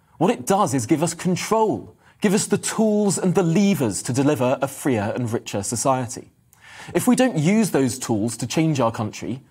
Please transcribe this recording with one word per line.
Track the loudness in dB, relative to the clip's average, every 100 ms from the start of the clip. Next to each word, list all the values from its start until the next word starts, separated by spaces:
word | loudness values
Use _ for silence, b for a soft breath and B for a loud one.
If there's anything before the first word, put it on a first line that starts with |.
| b b
What | 0
it | 0 0
does | 2 2
is | 0 0
give | 0
us | 0
control, | -2 -2 -2 0 2 2 0 -8 b b b
give | 0
us | 2 2
the | -2
tools | -2 0 2 2 2 0
and | 2 2
the |
levers | 2 4 2 2 0 -2
to | -4
deliver | 0 2 2 0 0
a | -2
freer | -4 -2 0 0 -4
and | -4
richer | -4 -4 -6
society. | -4 -2 0 0 -4 -10 -16 _ _ B B B B
If | -2 2
we | 4
don't | 2 2
use | 2 2 2
those | 2 0 -2
tools | -4 -2 -2 -4
to | -4
change | 0 0 2
our | 0
country, | 0 -6 -6 -10 -10 b